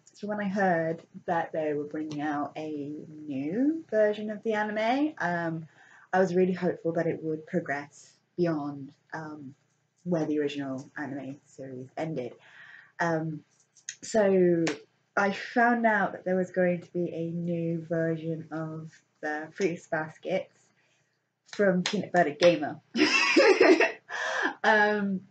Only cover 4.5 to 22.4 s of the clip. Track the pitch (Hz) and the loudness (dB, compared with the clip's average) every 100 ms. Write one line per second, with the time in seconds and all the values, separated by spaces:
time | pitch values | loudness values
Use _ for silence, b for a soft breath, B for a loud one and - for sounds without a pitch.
4.5 | 208 214 208 220 269 302 - 175 170 165 | -2 -2 0 0 2 0 -2 -4 -2 -2
5.5 | 165 160 B B B B 185 185 180 185 | -4 -8 B B B B 2 2 4 2
6.5 | 180 180 - 165 165 165 - 160 156 - | 2 -2 -2 -2 0 -2 -2 -4 -6 -4
7.5 | 175 160 143 147 - - _ _ - 170 | -4 -4 -6 -8 -18 -20 _ _ -2 0
8.5 | 151 143 143 135 - _ 160 156 151 135 | 0 -4 -8 -12 -18 _ -12 -10 -12 -16
9.5 | - _ _ _ _ 175 170 156 151 143 | -18 _ _ _ _ -4 -2 0 0 -2
10.5 | 143 139 131 151 - 143 139 131 135 _ | -4 -6 -8 -10 -10 -10 -8 -10 -14 _
11.5 | - 135 127 127 - 165 156 120 - B | -18 -14 -14 -12 -8 -6 -6 -8 -12 B
12.5 | B B B B - 170 160 160 151 - | B B B B -4 0 0 -2 -6 -12
13.5 | _ _ _ - - - 220 202 190 180 | _ _ _ -18 -16 -2 2 4 6 6
14.5 | 170 160 - - _ _ - 202 190 - | 4 2 -2 -10 _ _ -2 0 -2 -4
15.5 | 254 240 233 233 214 185 - - 185 180 | 2 4 4 2 2 0 -2 -2 0 0
16.5 | - 180 175 - 175 170 165 165 170 170 | 2 2 2 -4 -4 -4 -4 -6 -4 -2
17.5 | 170 165 165 165 165 165 165 160 156 156 | -2 -2 -4 -2 0 0 -2 -4 -6 -6
18.5 | 160 160 160 160 - _ _ 151 151 160 | -8 -8 -8 -12 -18 _ _ -8 -8 -8
19.5 | - 190 175 - 160 160 - 151 180 - | -2 -2 -2 -4 -6 -6 -8 -4 -4 -4
20.5 | _ _ _ _ _ _ _ _ _ _ | _ _ _ _ _ _ _ _ _ _
21.5 | - 202 180 175 196 - 180 151 143 | 0 2 4 2 -2 0 2 2 4